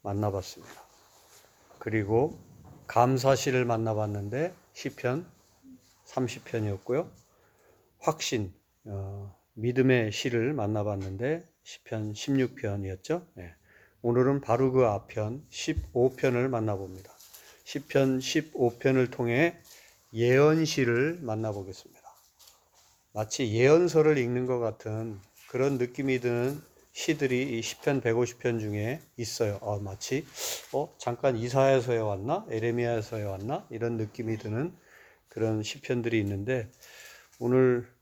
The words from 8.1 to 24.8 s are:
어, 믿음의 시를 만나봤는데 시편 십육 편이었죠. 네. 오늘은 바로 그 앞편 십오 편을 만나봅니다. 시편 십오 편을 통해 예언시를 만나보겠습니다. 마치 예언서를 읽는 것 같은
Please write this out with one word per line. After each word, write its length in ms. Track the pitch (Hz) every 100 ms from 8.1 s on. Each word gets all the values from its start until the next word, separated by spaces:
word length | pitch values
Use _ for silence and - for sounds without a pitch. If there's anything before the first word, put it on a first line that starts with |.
| 156 - 120 95 - _ _ 110
어, 480 | 98 98 101 98 - _
믿음의 580 | - 117 123 131 127 107
시를 420 | - - 120 120
만나봤는데 920 | 151 104 107 104 101 98 95 127 165 175 _
시편 540 | - - - 113 107 107
십육 400 | - 139 120 -
편이었죠. 720 | 110 101 95 95 - 170 175 -
네. 180 | 87 - _ _ _ _
오늘은 400 | 117 120 127 139
바로 300 | 135 120 131
그 140 | 131 120
앞편 600 | 101 - - 107 135 -
십오 680 | - - 160 - 127 127 131
편을 340 | 139 120 131
만나봅니다. 640 | 117 110 98 95 92 95 - - - - -
시편 580 | - 143 - 139 135 131
십오 580 | 131 160 156 - 120 -
편을 320 | 139 131 123
통해 480 | - 120 120 170 170 - - - _ _
예언시를 1080 | 110 120 131 151 160 156 - 123 117 143 175
만나보겠습니다. 800 | 131 110 110 101 95 92 - - - - _ _ - _ _ _ _ _ _
마치 400 | 107 107 - 123
예언서를 640 | 110 131 160 175 156 156 147
읽는 300 | 120 123 127
것 100 | 123
같은 640 | 113 107